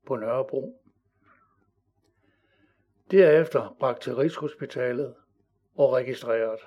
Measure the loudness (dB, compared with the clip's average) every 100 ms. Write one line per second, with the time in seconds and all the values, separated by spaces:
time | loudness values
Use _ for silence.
0 | -6 -6 -4 -4 -4 -6 -8 -16 _ _
1 | _ _ _ _ _ _ _ _ _ _
2 | _ _ _ _ _ _ _ _ _ _
3 | _ 6 8 6 4 -4 -4 -4 -4 -4
4 | -8 -2 -2 -4 -12 -10 -12 -6 -4 -4
5 | -8 -12 _ _ _ _ _ 0 2 2
6 | -2 -8 -4 -2 -2 -6